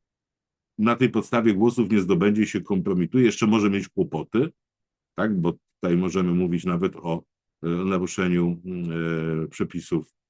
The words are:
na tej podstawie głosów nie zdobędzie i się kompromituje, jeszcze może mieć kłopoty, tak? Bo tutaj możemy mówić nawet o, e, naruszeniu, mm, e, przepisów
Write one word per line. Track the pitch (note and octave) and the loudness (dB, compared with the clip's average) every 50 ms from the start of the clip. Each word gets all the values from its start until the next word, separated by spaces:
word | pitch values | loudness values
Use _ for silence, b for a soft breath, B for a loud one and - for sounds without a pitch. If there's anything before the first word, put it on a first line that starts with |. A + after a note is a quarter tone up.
| _ _ _ _ _ _ _ _ _ _ _ _ _ _ - - | _ _ _ _ _ _ _ _ _ _ _ _ _ _ -6 0
na | G#2+ A#2 A#2+ | 2 2 2
tej | A#2+ C3 A#2 | 4 2 2
podstawie | - A2+ G2 - - A#2 A2+ A2+ G2+ | 2 0 -2 0 0 2 4 4 4
głosów | F#2 A2 A#2+ B2 B2 A2 F#2 | 4 2 2 2 2 0 2
nie | A2 G#2 | 2 0
zdobędzie | F2+ F2 G2 E2+ G2 G#2 G#2 G#2+ G#2+ | 2 2 2 4 4 2 4 2 0
i | |
się | - - G2 | 0 -2 -6
kompromituje, | E2+ - G2+ F#2+ E2 G2 F#2+ F2+ E2+ D#2+ - C3 B2 | -4 -2 -2 -2 0 0 0 0 0 0 2 4 4
jeszcze | A2 - - A2+ | 4 2 2 2
może | G#2+ A2 A2 G2+ G#2 | 2 4 4 4 2
mieć | G2 G2 F2+ - | 0 0 -4 -4
kłopoty, | - G2 F2+ D2+ - D#2 C#2+ - - A2+ D3 E3+ - _ _ _ _ _ _ _ _ _ _ _ - | -4 -4 -4 -2 -4 -8 -8 -2 0 0 0 0 -4 _ _ _ _ _ _ _ _ _ _ _ -6
tak? | - G2 A2 G#2 F2+ | -4 -2 0 0 0
Bo | E2 F2 E2 | 0 -2 -2
tutaj | - _ _ _ - - F2+ E2+ | -4 _ _ _ -6 -2 0 0
możemy | F2 F#2 F2+ E2+ F#2+ F#2 F2+ F2 | 2 0 0 0 0 0 2 2
mówić | F2+ F2+ E2+ F2 E2+ F2 | 0 0 0 -2 -2 -2
nawet | F2+ F2 E2+ F#2+ F2+ E2+ | -2 -2 0 -2 -2 -4
o, | D#2+ - E2+ E2 E2 - _ _ _ _ _ _ - - | -6 -8 -6 -6 -6 -8 _ _ _ _ _ _ -8 -6
e, | E2+ | -4
naruszeniu, | E2+ F2 F#2+ F#2+ F#2+ F2+ F#2 F2 - G2+ F#2 F2+ F2+ F2 F2 F2 F2 E2+ F2 | -2 -2 -2 0 0 -2 -2 -4 -4 -2 -2 0 2 2 0 0 -2 -4 -8
mm, | F#2 F#2 F2+ F2 E2+ E2 E2 E2 E2 E2 D#2+ D#2+ D#2+ D#2+ D#2+ D#2+ | -10 -10 -8 -8 -6 -4 -4 -4 -2 -4 -4 -2 -4 -4 -4 -4
e, | D#2 | -6
przepisów | - - - - - F2 E2 - F2 D#2+ - _ _ _ _ _ | -6 -6 -8 -6 -6 -10 -8 -4 -4 -4 -4 _ _ _ _ _